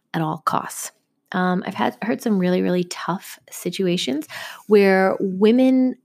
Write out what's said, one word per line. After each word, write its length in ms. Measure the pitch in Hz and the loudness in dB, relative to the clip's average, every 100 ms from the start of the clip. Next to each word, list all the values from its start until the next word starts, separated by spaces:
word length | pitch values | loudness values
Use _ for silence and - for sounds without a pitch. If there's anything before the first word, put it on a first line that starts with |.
| _ | _
at 80 | 165 | -6
all 160 | 156 156 | -4 -4
costs. 540 | - - - - - - _ _ - | -4 -4 -6 -12 -14 -16 _ _ -8
Um, 320 | 185 180 180 - | -2 0 -2 -4
I've 80 | |
had, 220 | 202 214 - | -4 -4 -4
heard 200 | 208 240 | -6 -4
some 160 | 233 196 | -2 0
really, 240 | 180 180 | 2 0
really 220 | 190 180 | 0 -2
tough 540 | 175 - - 185 - - _ | -4 -8 -6 -6 -8 -20 _
situations 800 | - 180 180 185 180 - 285 - - - - - | -12 -8 -4 -2 -2 -2 -6 -8 -12 -14 -10 2
where 480 | 208 196 190 190 - | 6 6 4 2 0
women 800 | 196 185 214 247 262 262 254 - | -4 2 4 6 4 4 2 -2